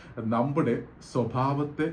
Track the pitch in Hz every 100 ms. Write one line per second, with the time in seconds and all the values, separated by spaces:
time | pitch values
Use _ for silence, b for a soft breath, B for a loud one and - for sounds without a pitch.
0 | B - 110 117 139 147 123 - - -
1 | - 131 107 127 135 143 147 - 156